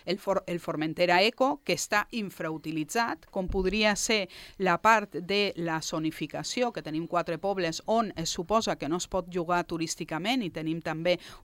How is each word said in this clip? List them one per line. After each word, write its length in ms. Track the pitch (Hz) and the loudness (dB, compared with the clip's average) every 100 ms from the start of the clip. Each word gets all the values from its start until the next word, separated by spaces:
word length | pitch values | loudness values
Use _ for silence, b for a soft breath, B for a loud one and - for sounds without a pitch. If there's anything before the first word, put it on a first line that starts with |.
| - | -4
el 140 | 175 | -4
For-, 240 | - 190 - | 0 0 0
el 120 | 175 | -6
Formentera 600 | - 156 160 160 175 175 | -4 -2 -2 2 4 6
Eco, 380 | 214 - 262 294 | 6 4 2 2
que 120 | - - | -2 -2
està 300 | - 208 208 | 0 0 0
infrautilitzat, 1160 | 233 196 - 160 156 160 160 156 233 233 320 - | -4 -6 -6 -6 -6 -4 -4 -2 0 0 -4 -6
com 180 | 196 185 | -4 -2
podria 440 | 196 185 214 214 196 | 0 2 4 4 2
ser 300 | - 220 185 B B B | 2 0 0 B B B
la 200 | 185 170 | 2 4
part 360 | 214 226 202 147 | 6 6 4 -6
de 360 | 175 202 202 - | -2 0 0 0
la 240 | 170 160 | -2 -2
zonificació, 920 | - 165 160 - 151 151 156 247 240 | -2 -2 -2 -4 -6 -6 -4 -2 -2
que 120 | 180 151 | -2 -6
tenim 220 | 156 165 | -4 -2
quatre 300 | 175 165 160 | -2 -2 -2
pobles 400 | 196 190 165 160 - | -2 0 0 -2 0
on 260 | 226 208 - | 0 0 -2
es 140 | 165 | -4
suposa 480 | - 170 220 202 160 | -4 0 0 2 -2
que 120 | 143 | -2
no 100 | 175 | -2
es 60 | - | -2
pot 200 | 190 180 | -4 -2
jugar 320 | 175 165 175 170 | -4 0 0 0
turísticament 800 | 165 160 - 165 156 196 262 180 | -4 -4 -6 -6 -4 0 0 -2
i 60 | |
tenim 280 | 160 156 165 | -4 -4 -2
també 360 | 165 156 175 175 B B | -4 -2 2 0 B B